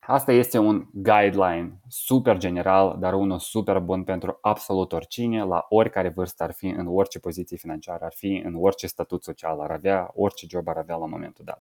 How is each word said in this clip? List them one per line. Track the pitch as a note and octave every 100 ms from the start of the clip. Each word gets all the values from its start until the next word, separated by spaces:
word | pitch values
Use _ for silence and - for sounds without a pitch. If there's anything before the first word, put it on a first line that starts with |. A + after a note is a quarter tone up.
| -
Asta | C3+ C3
este | B2 A#2+ A#2+
un | G#2+ G#2 -
guideline | G2+ G2 G#2+ G2+ F#2+ F#2 E2+ F2 - -
super | - - C3 B2 G2
general, | F2+ F2+ F2+ F#2+ F#2+ F#2
dar | F2+
unul | G2 G2 F2+
super | - A2 G2+ F#2+
bun | F2 F#2+
pentru | F#2 F#2 F2+ -
absolut | G#2+ G#2+ - F#2+ F#2
oricine, | E2 - - A#2+ A2+
la | G2 F2 -
oricare | G#2+ A2 - F#2
vârstă | E2 F2+ -
ar | E2
fi, | - F#2+
în | F2+ F2
orice | F2+ G2 F2+
poziție | F2+ E2+ F2 F2
financiară | E2+ D#2 D#2 E2+
ar | E2 -
fi, | G2 F#2+
în | E2
orice | E2+ F#2 F#2+ F#2
statut | - F2 F2+
social | - D#2 E2 D2+
ar | D2
avea, | E2 F2+ G2 F2+
orice | - G2 - E2+
job | F2+ E2+
ar | D#2+
avea | D#2+ E2
la | D#2+
momentul | E2 D#2+ _
dat. | - - _